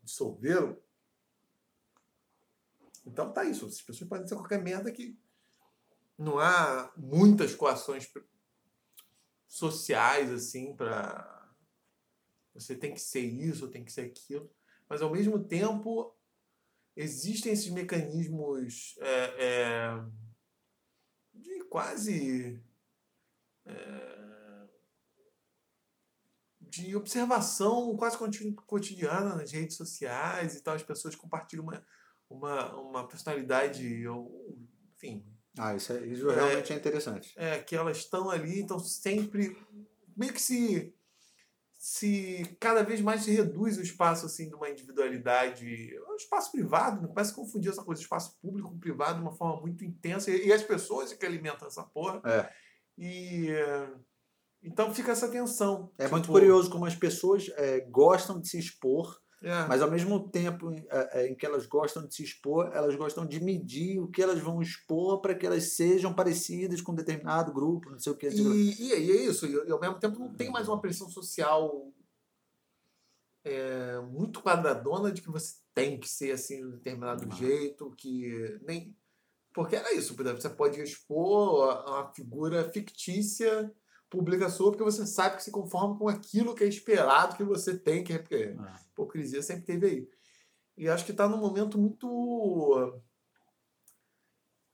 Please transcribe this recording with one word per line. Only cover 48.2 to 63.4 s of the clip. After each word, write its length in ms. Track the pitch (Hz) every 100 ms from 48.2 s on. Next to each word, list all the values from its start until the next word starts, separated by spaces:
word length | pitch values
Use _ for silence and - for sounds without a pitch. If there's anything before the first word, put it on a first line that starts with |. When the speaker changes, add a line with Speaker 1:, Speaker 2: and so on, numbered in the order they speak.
| - -
Speaker 1:
público 300 | 180 196 -
com 80 | 170
privado 380 | 170 135 151 170
de 60 |
uma 100 | 165
forma 280 | - 170 156
muito 240 | 165 170
intensa, 460 | 175 - 170 190 202
e, 160 | 185 196
e 60 |
as 80 | 214
pessoas 500 | - 185 - 233 131
é 40 | -
que 100 | 180
alimentam 420 | 170 156 147 143
essa 140 | -
porra. 400 | - - 185 185
Speaker 2:
É. 260 | 120 113 98 - - _ _ -
Speaker 1:
E, 520 | 175 180 180 175 160
é, 400 | 156 147 143 135 131 - _ _ _ _ _
então 320 | 170 165 214
fica 180 | 214 247
essa 160 | 233 240
tensão, 640 | 240 240 - 202 190 - -
Speaker 2:
É 100 | 135
muito 140 | 160
Speaker 1:
tipo 80 | 170
Speaker 2:
curioso 380 | 196 190 185 180
como 160 | 175 170
as 80 |
pessoas, 560 | - 170 - 180 202 190 -
é, 240 | 139 131
gostam 600 | 123 120 156 180 185 185
de 80 | 160
se 100 | 170
expor, 640 | 165 - 131 139 165 - _ _
Speaker 1:
É. 240 | 170 175 156
Speaker 2:
mas 160 | 131
ao 80 | 151
mesmo 380 | 170 180 202 202
tempo, 400 | 175 175 175 165 160 -
é, 340 | 135 131 127
é, 40 | 127
em 60 |
que 100 | 131
elas 220 | 151 143 117
gostam 400 | 143 151 - 147
de 80 |
se 80 | -
expor, 480 | 143 - 139 156 175
elas 220 | 156 147
gostam 320 | 139 151 156 160
de 140 | 151